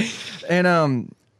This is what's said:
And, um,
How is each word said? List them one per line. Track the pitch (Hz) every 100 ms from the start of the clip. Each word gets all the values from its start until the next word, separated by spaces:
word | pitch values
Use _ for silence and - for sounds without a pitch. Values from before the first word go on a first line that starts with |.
| 226 - - - -
And, | 175 180
um, | 170 151 123 - - _